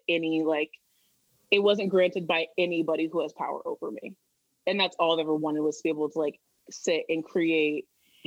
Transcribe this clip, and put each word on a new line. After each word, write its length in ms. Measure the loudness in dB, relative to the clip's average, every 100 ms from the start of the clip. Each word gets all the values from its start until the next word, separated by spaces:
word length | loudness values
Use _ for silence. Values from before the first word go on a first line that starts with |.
| -2
any, 340 | -2 0 0
like, 280 | 0 0 -2 -8 _ _ _ _ _ _ _
it 120 | 2
wasn't 280 | 4 2 2
granted 360 | 2 2 0 -2
by 200 | -2 -2 0
anybody 520 | 0 0 0 -2 -2
who 100 | -2
has 120 | -4
power 280 | -6 -8 -6 -8
over 240 | -8 -8
me. 240 | -10 -12 -18 _ _ _ _ -4
And 140 | 0
that's 160 | -2 2
all 140 | 2
I've 60 | 2
ever 140 | 2
wanted, 260 | 0 0 0
was 180 | 0 0
to 40 |
be 60 | -2
able 180 | 0 -2
to, 80 | 0
like, 200 | -2 -4 _ _ -20
sit 340 | -6 -2 -2 0
and 160 | -4
create 600 | -2 0 2 2 2 0 -8 _ _ _